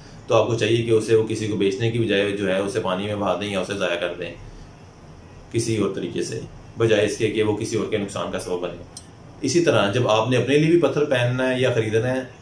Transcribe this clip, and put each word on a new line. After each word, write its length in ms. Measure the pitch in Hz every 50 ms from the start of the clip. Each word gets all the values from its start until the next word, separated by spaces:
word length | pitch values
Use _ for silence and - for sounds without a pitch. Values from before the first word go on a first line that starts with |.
| - - - - - -
तो 60 | 120
आपको 200 | 110 - 123 117
चाहिए 280 | - 110 107 117 120 113
कि 80 | 113
उसे 240 | 113 107 107 117 113
वो 80 | 110 107
किसी 240 | 104 107 107 107 104
को 80 | 101 95
बेचने 320 | 98 98 95 107 117 113
की 80 | 117 120
बजाय 320 | 110 98 101 98 104 104
जो 160 | 98 101 101 95
है 140 | 92 98
उसे 180 | 101 98 101 107
पानी 260 | 92 95 92 92 101
में 140 | 104 104 101
बहा 140 | 101 92 90
दें 120 | 87 104 104
या 140 | 98 92
उसे 140 | 90 95 104
ज़ाया 200 | 98 95 87 87
कर 200 | 85 87 87 85 85
दें 120 | 85 85 - - - - - - - - - - - - - - - - - - - - - - - -
किसी 260 | - 117 113 113 113 104
और 160 | 98 - -
तरीके 280 | - 92 - - - -
से, 180 | - - - - - - - - - - -
बजाय 280 | 117 110 107 101 104
इसके 240 | 101 - - 113 104
कि 140 | 104 110 107
वो 100 | 107 104
किसी 240 | 107 110 104 113 104
और 80 | 95
के 120 | 95 107 104
नुकसान 340 | 98 98 - 92 87 92
का 80 | - 92
सबब 220 | 90 92 90 87
बने। 840 | 87 85 85 - - - - - - - - - - - - - -
इसी 160 | 131 123 170
तरह 300 | - 147 120 107 98 101
जब 160 | 101 123 113 104
आपने 300 | 107 113 113 123 127 120
अपने 200 | - 127 143 151
लिए 140 | 156 160
भी 60 | 175 170
पत्थर 240 | 151 135 - 151 147
पहनना 380 | 147 135 123 120 123 127 127 131
है 180 | 127 127 127
या 120 | 127 120 117
ख़रीदना 340 | 117 113 110 104 113 117 127
है 220 | 131 131 131 127 - -